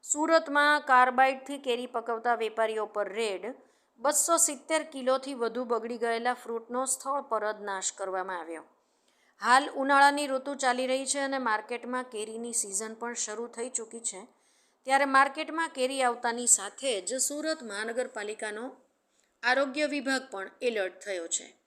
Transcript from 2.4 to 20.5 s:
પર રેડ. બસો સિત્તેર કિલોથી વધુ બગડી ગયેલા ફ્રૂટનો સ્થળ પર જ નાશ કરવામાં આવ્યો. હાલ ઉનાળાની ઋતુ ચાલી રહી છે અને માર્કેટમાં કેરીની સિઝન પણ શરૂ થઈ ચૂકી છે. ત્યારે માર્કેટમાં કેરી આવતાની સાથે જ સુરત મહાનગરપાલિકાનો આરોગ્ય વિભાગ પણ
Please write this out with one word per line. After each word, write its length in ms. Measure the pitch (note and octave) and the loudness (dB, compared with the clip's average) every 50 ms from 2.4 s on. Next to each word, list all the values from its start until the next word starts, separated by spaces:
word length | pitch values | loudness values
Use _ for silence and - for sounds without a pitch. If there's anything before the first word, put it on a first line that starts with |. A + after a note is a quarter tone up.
| A3+ G#3+ A3 A3 A3+ A3 A3 A3 G#3+ | 0 -2 0 0 0 0 2 -2 -4
પર 260 | G#3 - G#3 G#3 G3 | -4 -2 -4 -4 -2
રેડ. 420 | F#3+ A3 A3+ G#3+ F#3+ F3+ F#3 A3 C4+ - - _ _ _ _ _ _ | -2 -2 -2 -2 -2 -4 -6 -8 -10 -10 -18 _ _ _ _ _ _
બસો 400 | _ A#3 C4+ D4 - - - E4+ | _ 0 2 2 2 4 4 4
સિત્તેર 460 | D#4+ - - D4 B3 - - D#4+ D#4 | 4 4 2 0 -6 -4 0 0 0
કિલોથી 520 | D4+ D#4 - C4+ B3+ B3 C4 C4 C4 C4+ C#4+ | 0 -2 -10 -4 0 0 0 0 0 -6 -6
વધુ 300 | A#3+ A#3 A3+ A3 A#3+ B3+ | -4 -4 -4 -2 -4 -2
બગડી 340 | A3+ A#3 A3+ G#3+ A#3 A#3+ A3+ | -2 -2 -2 -2 -4 -4 -2
ગયેલા 360 | A3+ A#3 A#3 A3+ A#3 B3 B3+ | -2 0 0 0 0 -2 -2
ફ્રૂટનો 500 | B3 - - A#3 A3+ A3+ - A#3+ B3 C4 | -2 -6 -8 -8 -8 -6 -4 -4 -4 -2
સ્થળ 360 | B3+ - - - C4+ C#4 C#4+ | -2 -4 -4 -2 -2 -2 -2
પર 320 | C4 C4+ A3+ G#3+ G#3 G#3+ | -2 -2 -2 0 0 -2
જ 100 | G#3+ G3+ | -4 -4
નાશ 300 | G#3 G3+ G3 F#3+ F#3 - | -6 -6 -6 -4 -4 -6
કરવામાં 480 | - - G3 F#3+ F#3 F#3+ F#3 F#3+ F#3+ F3 | -6 -4 -6 -4 -4 -4 -4 -4 -6 -6
આવ્યો. 240 | D#3+ D#3+ E3 D#3 D#3+ _ _ _ _ _ _ _ _ _ _ _ _ _ _ _ | -6 -8 -10 -12 -12 _ _ _ _ _ _ _ _ _ _ _ _ _ _ _
હાલ 260 | G3 A3 B3 C4+ C#4+ D4+ - | 2 6 6 6 6 2 -4
ઉનાળાની 500 | C#4 C4+ C4+ C#4+ C#4 C#4 C#4+ C#4+ D4 D4 | -2 2 4 8 8 8 8 6 4 -2
ઋતુ 280 | C4+ C4+ C4 C4 C#4 C#4+ | -2 -2 -4 -2 -4 -6
ચાલી 320 | B3 - B3+ B3 B3 C4 | 0 0 0 2 2 0
રહી 200 | B3+ C4 C4+ C4+ | 0 0 -2 0
છે 120 | C4 - C#4+ | -2 -2 -2
અને 200 | C#4 C4+ C4+ C4+ | 0 -2 -2 0
માર્કેટમાં 680 | B3+ A#3 G#3+ G#3+ A3 - A#3+ A#3+ A#3 A#3+ B3 B3+ B3+ | 0 0 0 0 -2 -6 -8 -8 -6 -6 -6 -6 -6
કેરીની 480 | B3+ A3+ G#3 G#3+ G#3+ A3+ A#3 A#3 A#3+ | -6 -10 -10 -10 -10 -10 -10 -10 -4
સિઝન 420 | A3+ - - G3+ G3 G#3 A3 A3 A3+ | -4 -4 -4 -2 -4 -6 -6 -6 -8
પણ 200 | A3+ A#3 A#3 A#3+ | -8 -8 -8 -6
શરૂ 320 | A#3 - - G#3 G#3+ A#3 | -6 -6 -6 -6 -8 -8
થઈ 220 | A#3+ A#3+ A#3 A#3 B3+ | -10 -8 -8 -8 -6
ચૂકી 320 | B3+ B3+ A3+ A3+ - A#3 | -6 -8 -8 -8 -14 -10
છે. 220 | A3+ - - F#3 G#3 - _ _ _ _ _ _ _ _ _ _ _ | -10 -10 -10 -10 -16 -18 _ _ _ _ _ _ _ _ _ _ _
ત્યારે 200 | B3+ C4+ C#4 C#4 | 2 2 2 4
માર્કેટમાં 640 | C#4 C4+ C4+ C#4 C#4 C#4 D#4 D#4 D#4 D4+ D#4+ E4 D#4 | 6 6 6 6 6 4 -6 -8 -6 -4 -4 -4 -4
કેરી 340 | D#4 C#4 B3+ B3+ C#4 C4+ | -2 -2 -2 -2 0 2
આવતાની 440 | C4 B3 A#3 A#3 A#3+ A#3+ A#3 A#3+ B3 | 2 2 0 0 -2 -4 -4 -2 4
સાથે 540 | A#3 - - F#3+ G#3 - - - C4+ A#3+ G3 | 4 4 4 2 -8 -12 -6 -4 -2 -2 -2
જ 180 | F#3 G3+ A#3+ C4 | -2 -4 -4 -2
સુરત 440 | B3+ - C#4+ D4 D4+ D#4 D#4 D#4 | -2 -4 -4 -4 -4 -4 -4 -4
મહાનગરપાલિકાનો 1120 | B3 A3+ G3+ G3+ G#3+ A3+ A#3 B3 B3+ B3+ - A3 G3+ G#3 G#3+ G#3+ A3+ G#3+ G#3 G#3+ A#3+ C4+ - _ _ _ _ _ _ _ _ _ _ _ _ _ | -6 -10 -6 -6 -6 -4 -4 -4 -4 -4 -6 -8 -8 -8 -8 -8 -8 -8 -8 -8 -10 -12 -12 _ _ _ _ _ _ _ _ _ _ _ _ _
આરોગ્ય 440 | - A#3+ B3+ C4+ C#4 C4+ B3 D4 D4+ | 0 2 2 2 2 0 0 -2 -2
વિભાગ 360 | C#4+ C#4+ C#4+ A#3+ C4+ C4+ C4 C4 - | 0 -2 -2 -2 0 -2 -2 -2 -6
પણ 200 | - G3 F#3+ - | -10 -10 -10 -10